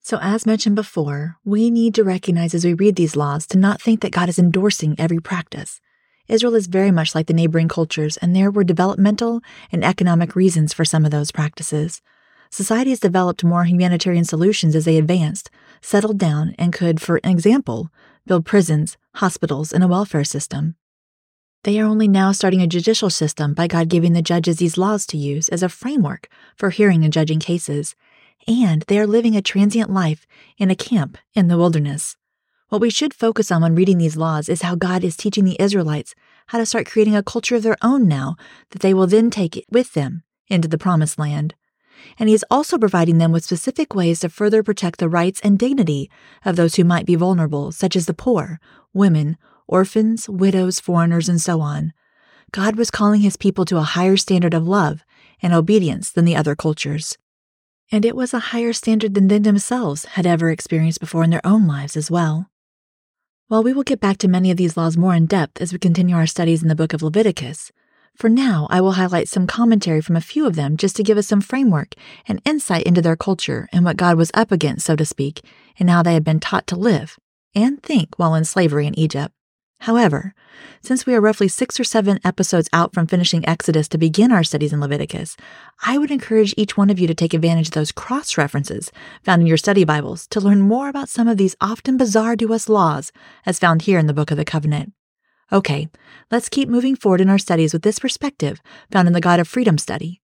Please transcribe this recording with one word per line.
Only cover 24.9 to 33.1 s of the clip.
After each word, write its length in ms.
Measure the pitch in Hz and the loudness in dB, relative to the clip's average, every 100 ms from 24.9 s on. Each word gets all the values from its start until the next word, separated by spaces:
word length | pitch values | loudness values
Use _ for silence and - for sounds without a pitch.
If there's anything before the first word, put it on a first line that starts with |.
| 214 - | -2 -4
to 100 | 156 | -6
use 320 | 143 143 160 | -4 -2 -2
as 140 | 170 | -2
a 60 | 180 | -4
framework 600 | - 247 294 156 - - _ _ _ | -4 -6 -2 -2 -2 -14 _ _ _
for 140 | 202 | -4
hearing 340 | 180 208 170 | 2 4 4
and 80 | 156 | 2
judging 280 | 151 156 156 | 2 0 -2
cases, 560 | 156 175 - 147 151 - _ _ _ _ - | -2 -4 -4 -6 -8 -14 _ _ _ _ -2
and 360 | 233 220 160 | 0 2 0
they 160 | - 202 | 0 0
are 80 | 208 | 2
living 280 | 220 233 | 2 2
a 80 | 214 | 0
transient 480 | 196 196 202 220 220 | 0 0 2 2 -2
life 360 | 190 170 156 _ _ _ _ | -2 -2 -4 _ _ _ _
in 120 | 190 | 0
a 60 | 190 | 0
camp 420 | - 226 139 - _ | 0 -2 -2 -8 _
in 140 | - 180 | 0 2
the 100 | 170 | 4
wilderness. 580 | 170 165 147 147 - - _ _ _ _ _ | 4 2 -2 -6 -10 -14 _ _ _ _ _
What 120 | 214 | -2
we 80 | 233 | 0
should 240 | - 302 | 0 -4